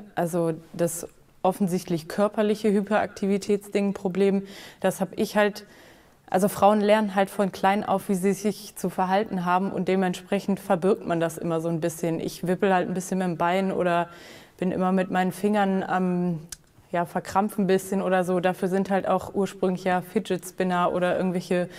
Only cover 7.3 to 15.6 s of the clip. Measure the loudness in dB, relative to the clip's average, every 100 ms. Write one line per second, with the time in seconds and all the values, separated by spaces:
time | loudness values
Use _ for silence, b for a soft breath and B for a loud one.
7.3 | 0 -2 0 2 2 0 0 0 0 2
8.3 | 0 -2 -4 -8 -8 -6 -2 2 2 0
9.3 | -2 2 2 2 -2 0 2 2 -2 -2
10.3 | -2 -2 -2 0 2 2 0 0 0 0
11.3 | -2 -4 -2 -2 -2 -4 -2 -4 -2 -6
12.3 | -4 -2 0 2 2 0 -4 -4 -2 -2
13.3 | 0 0 0 0 0 0 0 -2 B B
14.3 | B B B -4 0 0 0 0 0 -2
15.3 | -2 0 2